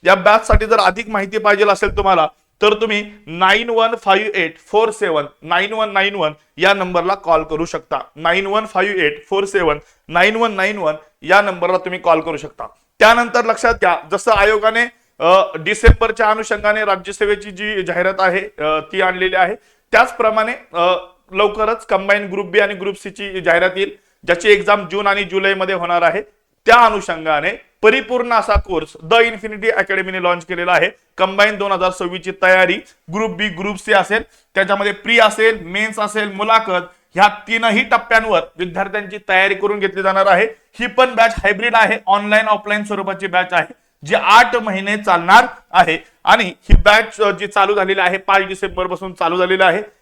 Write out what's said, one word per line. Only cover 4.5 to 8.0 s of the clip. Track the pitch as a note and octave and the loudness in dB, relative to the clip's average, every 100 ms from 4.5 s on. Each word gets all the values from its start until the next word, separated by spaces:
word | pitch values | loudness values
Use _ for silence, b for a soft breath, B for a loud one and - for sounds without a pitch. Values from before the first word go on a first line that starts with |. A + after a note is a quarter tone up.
| - | -6
फोर | _ G#3 A3+ | _ 0 0
सेवन | G#3+ G3 D#3 C#3+ _ | -2 -2 -2 -4 _
नाईन | D3+ F3 G3 | -4 -2 -2
वन | A3 G#3+ | -4 -2
नाईन | G3 G3 G3+ | -2 -2 -2
वन | D#3 D3+ _ - | -4 -4 _ -2
या | F#3 | 0
नंबरला | G3+ F#3 F3 F3 | 2 0 -2 -2
कॉल | G3 E3 D#3+ | -4 0 0
करू | D#3 D#3 E3 | 0 -6 -6
शकता. | D#3 _ C#3 | -8 _ -8